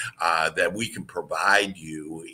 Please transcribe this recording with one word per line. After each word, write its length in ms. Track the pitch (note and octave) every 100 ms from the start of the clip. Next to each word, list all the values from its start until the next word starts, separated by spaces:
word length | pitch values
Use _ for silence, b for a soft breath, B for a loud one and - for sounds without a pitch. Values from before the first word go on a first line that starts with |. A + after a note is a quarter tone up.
| B -
uh, 300 | E2+ D#2+ D#2+
that 220 | E2+ F2
we 160 | G2+ A#2
can 160 | -
provide 720 | - F2 D#2 D#2+ G2 G2+ G2+ F#2
you 480 | D#2+ D#2 D2+ D#2+ E2